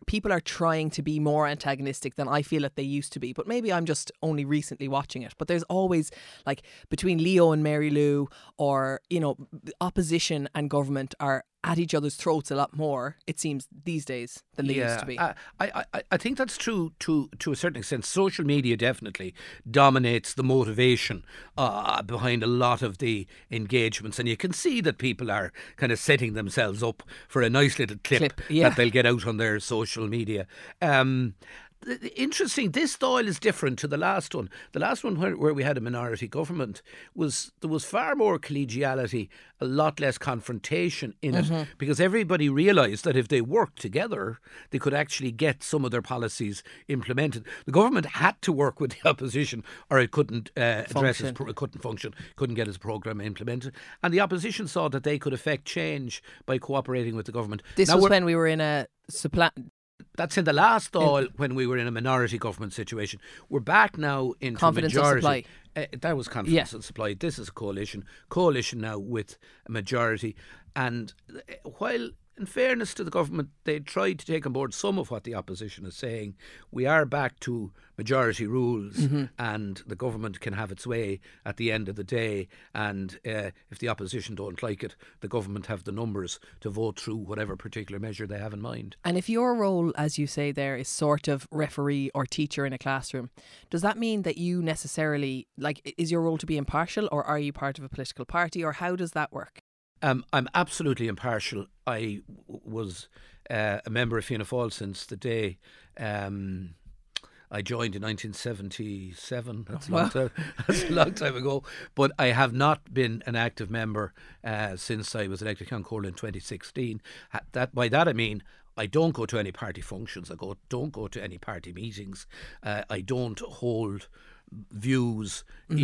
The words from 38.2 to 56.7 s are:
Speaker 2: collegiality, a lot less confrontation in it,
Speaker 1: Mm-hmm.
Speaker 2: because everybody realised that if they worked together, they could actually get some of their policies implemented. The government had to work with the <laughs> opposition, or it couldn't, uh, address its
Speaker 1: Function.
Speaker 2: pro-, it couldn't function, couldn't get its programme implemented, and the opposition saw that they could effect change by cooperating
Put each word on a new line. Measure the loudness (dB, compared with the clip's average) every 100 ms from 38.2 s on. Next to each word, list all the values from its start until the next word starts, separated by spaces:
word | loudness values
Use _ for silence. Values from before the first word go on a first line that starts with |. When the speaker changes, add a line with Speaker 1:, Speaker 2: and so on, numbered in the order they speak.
| 2 2
Speaker 2:
collegiality, | -2 -4 -2 0 0 0 -2 -2 -6 -10 -20 _
a | -2
lot | 2 2 2
less | 0 0
confrontation | -2 -4 -4 -8 -2 0 0 -2 -6 -4
in | 0
it, | 2 2
Speaker 1:
Mm-hmm. | 0 -4 -4
Speaker 2:
because | 0 4
everybody | 4 4 2 4 4
realised | 6 8 8 6 4
that | 2 2
if | 4
they | 2
worked | 4 4 2 0
together, | -4 -2 -2 -2 -4 -6 -14 -20 -6
they | -2
could | 0
actually | 2 0 -2 -4
get | 0 2 2
some | -2 0
of | 0
their | 0
policies | -2 -4 -4 -2 -4 -6 -12 -16 -6
implemented. | -4 -2 0 0 -2 -8 -10
The | 2
government | 6 6 4 0
had | 2 2 2
to | 0
work | 2 2 0
with | -4
the | 0 0
<laughs> |
opposition, | 2 0 -2 -2 -4 -12 -18 2
or | 4
it | 4
couldn't, | 2 0 -2 -6 0
uh, |
address | 2 2 -2
its |
Speaker 1:
Function. | 2 2 2 -2
Speaker 2:
pro-, | -4 -8
it | -6
couldn't | -8 -6
function, | -8 -8 -8 -12 -16 -4
couldn't | -2 0
get | -4
its | -4
programme | -6 -6 -6 -6
implemented, | -6 -6 -4 -4 -6 -12 -18 -4
and | 2
the | 4
opposition | 4 2 -2 -4 -4
saw | 0 0
that | 0
they | 0 0
could | -2
effect | -2 0 -2
change | -2 -4 -2 -4 -6 -10 -14 -12 -4
by | -2
cooperating | 0